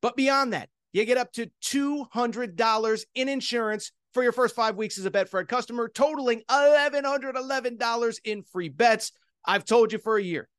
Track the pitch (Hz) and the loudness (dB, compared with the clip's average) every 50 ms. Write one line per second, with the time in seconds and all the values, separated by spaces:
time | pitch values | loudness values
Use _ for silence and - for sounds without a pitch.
0 | - 240 247 247 269 269 277 277 277 254 208 147 104 - _ _ _ _ _ 180 | 0 -2 0 2 2 2 4 2 2 0 -2 -6 -8 -10 _ _ _ _ _ -2
1 | 220 220 247 254 247 247 - - 233 185 _ _ - - - 277 285 285 294 294 | 2 2 2 0 0 -4 -6 -10 -10 -10 _ _ -8 -4 -2 -2 -2 0 -2 -4
2 | 277 - - 220 247 240 196 214 247 220 170 165 226 226 220 220 220 220 220 214 | -8 -8 -4 -2 -2 -2 -2 -4 -8 -8 -2 -2 0 0 0 0 0 0 -2 -2
3 | 220 _ _ 254 262 262 277 269 - - 240 240 226 214 214 208 - - _ _ | -4 _ _ -4 -4 -2 -2 -4 -4 -4 -4 -2 -2 -2 -4 -6 -8 -12 _ _
4 | _ _ _ 254 254 240 240 247 254 233 - - 226 220 208 185 220 202 - - | _ _ _ 0 2 2 2 2 0 0 2 0 0 0 0 -2 -4 -6 -6 -6
5 | 190 190 180 196 190 - - 190 175 - 233 247 240 - 233 240 233 226 _ - | -6 -2 0 0 -2 0 -2 -6 -4 -2 -4 -4 -4 -4 -6 -6 -6 -6 _ 0
6 | 269 302 311 285 269 247 233 226 226 - 262 285 285 285 294 294 285 294 285 285 | 0 0 0 0 0 0 -2 -2 -2 0 2 4 6 6 6 6 4 2 0 0
7 | 277 277 277 285 254 269 262 262 254 262 277 262 254 247 240 220 247 233 233 233 | -2 0 -2 -2 -4 -4 -6 -6 -6 -4 -4 -4 -4 -4 -4 -2 -4 -2 0 0
8 | 240 233 226 - _ 220 214 208 190 _ _ 185 180 160 135 147 233 233 220 220 | 0 -2 -2 -4 _ -8 -8 -8 -8 _ _ -6 -6 -6 0 4 4 4 4 4
9 | 220 - _ _ _ _ _ _ _ - 185 202 - - 220 240 226 214 220 214 | 0 -8 _ _ _ _ _ _ _ -2 -2 0 0 4 6 6 6 4 2 -4
10 | - 214 220 214 202 180 170 147 - _ _ | -2 0 0 0 0 -2 -4 -6 -6 _ _